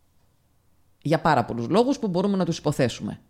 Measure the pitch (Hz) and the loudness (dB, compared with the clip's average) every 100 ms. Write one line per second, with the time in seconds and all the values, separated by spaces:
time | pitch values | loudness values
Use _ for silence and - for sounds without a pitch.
0 | _ _ _ _ _ _ _ _ _ _ | _ _ _ _ _ _ _ _ _ _
1 | 139 160 165 135 110 117 117 185 247 269 | -2 0 4 2 0 -4 0 2 2 0
2 | 220 175 202 196 170 160 151 143 123 - | -2 0 0 0 -2 -2 -2 0 0 -2
3 | 104 104 | -8 -10